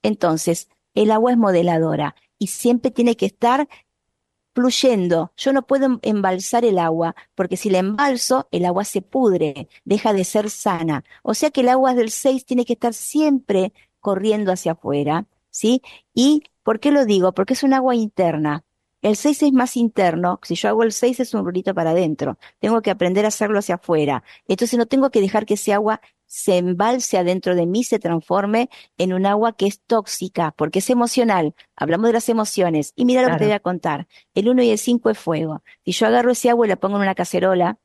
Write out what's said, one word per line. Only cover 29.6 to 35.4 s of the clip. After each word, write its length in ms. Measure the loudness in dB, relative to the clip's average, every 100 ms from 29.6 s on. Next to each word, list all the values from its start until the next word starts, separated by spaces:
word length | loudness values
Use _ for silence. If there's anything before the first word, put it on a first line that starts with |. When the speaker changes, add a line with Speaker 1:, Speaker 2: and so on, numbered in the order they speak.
| -4
Speaker 1:
es 140 | -4
tóxica, 760 | _ -2 -2 -10 -8 -4 -6 -2
porque 220 | -2 -2
es 100 | 0
emocional. 680 | 0 0 0 2 2 0 -6 _ -8
Hablamos 300 | -2 0 2
de 60 |
las 140 | 0 0
emociones. 600 | -2 -2 0 0 0 -4 0
Y 80 |
mira 160 | 2 4
lo 60 | 2
que 60 |
te 60 | 2
Speaker 2:
Claro. 120 | 0
Speaker 1:
voy 60 | 0
a 40 |
contar. 480 | -2 -4 -4 -6 -10 -20 _
El 140 | -2 2
uno 140 | 2
y 80 | 2
el 80 | 2
cinco 320 | 0 0 0
es 80 | -2
fuego. 440 | -4 -4